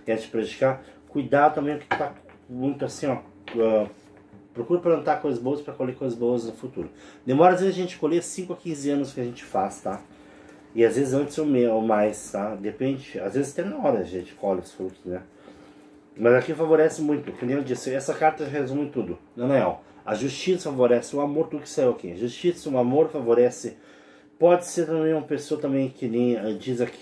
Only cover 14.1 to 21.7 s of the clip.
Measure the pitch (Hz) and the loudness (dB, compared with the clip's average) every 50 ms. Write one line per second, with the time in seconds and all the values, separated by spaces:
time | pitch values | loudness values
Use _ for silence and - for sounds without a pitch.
14.1 | 92 90 90 - - - 104 98 95 90 87 - - - 95 90 - - - 90 | -6 -8 -10 -10 -10 -6 -2 -2 -2 -2 -4 -10 -12 -10 -10 -10 -10 -12 -10 -10
15.1 | 90 92 92 - - - - - - - - - - - - - - - - _ | -10 -10 -10 -14 -20 -20 -20 -20 -20 -20 -20 -20 -20 -20 -20 -20 -20 -20 -20 _
16.1 | - 101 110 117 123 127 160 165 156 151 160 156 160 156 156 - - - 151 147 | -4 2 6 6 6 6 4 2 -2 0 2 4 6 6 6 4 2 0 0 0
17.1 | 147 139 - - - - 127 120 135 143 131 127 123 - - 131 131 135 - - | 0 0 -2 -6 -8 -6 -4 -2 -2 -2 -2 -2 -4 -4 -4 -4 -4 -2 -2 -4
18.1 | 147 - 156 156 151 - 151 123 139 147 131 123 135 147 147 139 - 123 101 85 | 0 2 2 2 2 0 -4 -4 -4 -4 -4 -2 -2 -4 -4 -4 -4 -4 -4 -4
19.1 | 85 - - - - 120 120 135 139 127 104 87 82 - - - - - - - | -6 -10 -14 -16 -8 -4 0 2 4 4 2 2 -2 -4 -10 -20 -20 -12 -6 -6
20.1 | 139 104 131 139 - - - 185 185 175 - 156 135 127 123 120 120 117 - - | -4 -2 -2 -4 -4 -2 0 0 0 0 -2 -2 2 4 4 6 4 4 0 -2
21.1 | 147 143 143 147 143 156 160 - 151 143 - - | -4 -2 -2 0 0 -2 -2 -2 -4 -8 -10 -6